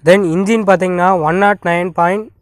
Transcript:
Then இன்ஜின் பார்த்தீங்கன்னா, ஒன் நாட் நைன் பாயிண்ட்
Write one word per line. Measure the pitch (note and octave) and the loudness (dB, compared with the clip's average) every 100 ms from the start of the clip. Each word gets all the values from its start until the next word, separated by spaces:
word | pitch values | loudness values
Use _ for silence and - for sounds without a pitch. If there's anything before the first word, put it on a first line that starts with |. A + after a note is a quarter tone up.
| D3+ | 4
Then | G3 F#3 E3 | 2 2 -2
இன்ஜின் | G3 A3+ G3 | 0 0 0
பார்த்தீங்கன்னா, | F#3 F#3 F3+ F3+ F#3+ D#3 | 0 0 0 0 0 0
ஒன் | F3 | 0
நாட் | G3+ G3+ F3 | 0 0 -2
நைன் | E3+ F3+ E3 | -4 -4 -2
பாயிண்ட் | E3+ G3+ A3 _ | -2 -2 -8 _